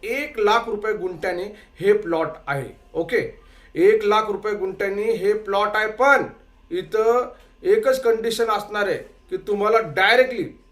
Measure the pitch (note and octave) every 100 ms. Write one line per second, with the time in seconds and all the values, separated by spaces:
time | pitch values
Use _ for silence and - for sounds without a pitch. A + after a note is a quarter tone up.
0 | G3+ C4 D4 A3+ G#3 A3+ A3+ G#3+ G#3+ G#3
1 | F3+ E3+ G3 F3 G3 G#3+ - - F#3+ G#3
2 | E3+ E3 D#3 - - C#3 A#2 - - E3
3 | E3 A#3 - - - - - D3+ F#3+ A3
4 | G#3 G#3+ G#3+ G3 G#3+ G#3 F#3+ F#3 G3+ G3
5 | A3 A3+ G3 G#3+ G#3+ G3 G#3 G#3+ G#3+ G#3+
6 | C4+ C#4 - - _ _ _ F3 E3 A3
7 | A3+ A#3+ A#3+ - - _ F3+ G#3+ C4 C4
8 | A#3 A3+ A3+ A3+ A3+ G#3 G3+ G#3 G3 C#3
9 | - - _ F#3 - G3+ G#3 A3+ E3 D3
10 | F#3+ A#3+ B3+ A#3+ D#3+ - _